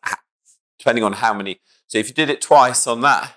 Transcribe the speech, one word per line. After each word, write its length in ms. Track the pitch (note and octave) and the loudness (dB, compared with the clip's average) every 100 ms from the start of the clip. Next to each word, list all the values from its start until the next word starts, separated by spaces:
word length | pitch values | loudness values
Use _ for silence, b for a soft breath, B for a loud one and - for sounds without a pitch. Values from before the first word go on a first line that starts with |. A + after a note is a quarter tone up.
| - | -12
h-, 120 | - _ _ _ _ _ _ | -12 _ _ _ _ _ _
depending 240 | - A#2 | -2 0
on 120 | G#2+ | -2
how 180 | G2 A#2 | -2 -4
many. 280 | G#2 G2 F#2 _ _ _ | -4 -8 -12 _ _ _
So 100 | A2 | -4
if 120 | A2 | -4
you 60 | |
did 140 | C3 D#3 | -2 -2
it 140 | D3 | -4
twice 440 | - D3 B2+ B2 C3+ | 4 4 4 0 -4
on 140 | A#2 | 0
that 340 | C#3 A#2+ - | 2 0 -2